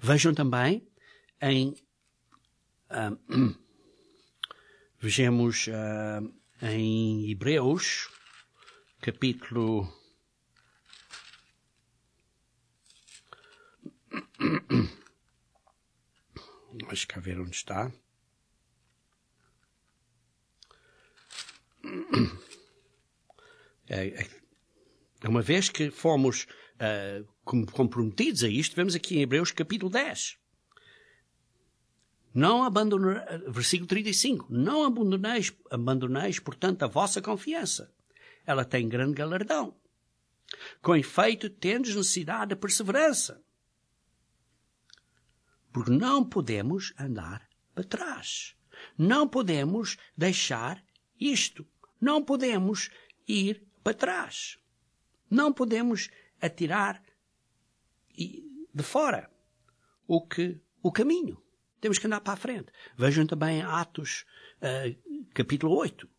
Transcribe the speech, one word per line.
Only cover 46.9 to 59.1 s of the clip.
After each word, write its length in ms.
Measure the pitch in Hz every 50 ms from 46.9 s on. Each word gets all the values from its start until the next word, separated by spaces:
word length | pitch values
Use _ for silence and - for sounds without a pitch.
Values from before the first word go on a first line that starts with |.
| - -
andar 500 | 139 139 123 104 82 80 95 110 - _ _ _ _ _ _
para 100 | - 185
trás. 720 | - - - 359 339 269 - - - - - - - - _ _ _ - - - - _
Não 320 | - 151 185 240 294 302 262
podemos 680 | - 262 247 180 165 147 139 151 185 226 226 190 - - - - _
deixar 680 | - 160 185 185 - - - 135 113 117 131 175 - _ _ _ _ _ _ _ _
isto. 480 | 226 285 277 - - - - - 151 _ _ _ - _ _ _
Não 240 | 220 269 294 311 294
podemos 640 | - 277 262 262 254 233 190 185 190 214 190 - - - - - _ - _ _
ir 400 | - 208 208 190 196 214 - - _ _ _ _
para 120 | 214 -
trás. 640 | - - - 370 359 320 - - - - - - _ _ _ _ _ _ _ _ _ _ _ _ _ _ _
Não 240 | 202 247 294 302 285
podemos 580 | - 262 233 226 220 240 240 233 190 - - - - - _ _ _
atirar 640 | - 170 - - 170 151 170 208 196 202 196 - _ _ _ _ _ _ _ _ _ _ _ _ _ _ _ _ _ _ _ _ _ _ _
e, 500 | - 170 185 - - - 302 269 285 320 - _
de 100 | 143 147
fora 480 | - - 285 311 277